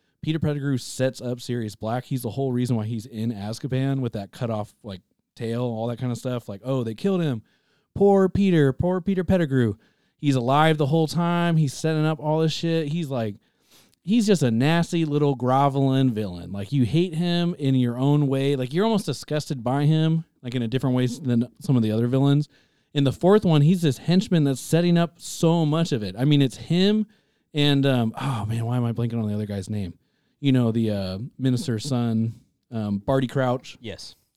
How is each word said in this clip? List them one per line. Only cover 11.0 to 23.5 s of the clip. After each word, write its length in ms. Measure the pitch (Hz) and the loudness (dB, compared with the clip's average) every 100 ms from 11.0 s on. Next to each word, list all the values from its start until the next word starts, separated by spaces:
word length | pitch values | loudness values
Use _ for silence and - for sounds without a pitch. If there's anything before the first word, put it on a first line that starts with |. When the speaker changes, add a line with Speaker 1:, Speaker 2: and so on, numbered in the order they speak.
| 156 | 0
Speaker 1:
time. 500 | 175 170 175 170 160 | 0 0 0 2 2
He's 160 | 139 | 0
setting 320 | - 160 156 | -2 -2 0
up 140 | 156 156 | 0 -2
all 200 | 151 160 | -2 0
this 120 | 160 | 0
shit." 360 | - 165 165 147 | 0 -2 -2 -2
He's 200 | 170 143 | -4 -4
like, 280 | 127 107 101 _ _ _ _ _ _ | -4 -4 -6 _ _ _ _ _ _
he's 240 | 170 233 208 | 0 2 4
just 160 | 190 | 2
a 80 | 127 | 2
nasty 540 | 113 143 170 160 170 156 | 2 2 2 0 0 0
little 280 | 147 143 | 2 0
groveling 760 | 127 123 135 143 135 135 135 131 | 0 2 4 2 2 2 4 2
villain. 380 | 107 101 87 87 | 0 -6 -8 -10
Like, 200 | 98 98 | -10 -4
you 120 | 120 | 0
hate 300 | 113 160 180 | 2 2 0
him 400 | 160 175 175 175 - | 0 -2 0 -2 -2
in 160 | 135 | 0
your 220 | 131 120 120 | 2 0 0
own 300 | 135 147 139 | 2 2 2
way. 280 | 135 139 139 | 0 0 0
Like, 180 | 123 | -2
you're 100 | 160 | 0
almost 220 | 220 208 160 | 0 0 -2
disgusted 560 | 131 - 151 - 135 | -8 -4 -6 -4 -6
by 200 | 117 139 147 | -2 0 2
him, 380 | 156 160 160 - _ | 2 2 0 -4 _
like, 120 | 123 | -8
in 80 | 127 | -4
a 60 | 113 | -2
different 280 | 127 135 127 | -2 0 2
way 80 | |
s-, 140 | 123 123 | 0 -2
than 260 | 135 117 120 _ | 0 0 0 _
some 160 | - 127 | 0 2
of 60 | |
the 100 | 110 | 2
other 140 | 110 120 | 2 2
villains. 420 | 135 139 147 147 _ _ _ _ | 2 4 2 0 _ _ _ _
In 100 | 147 | 0
the 80 | 139 | 0
fourth 320 | - 175 214 | 2 4 4
one, 160 | 196 | 6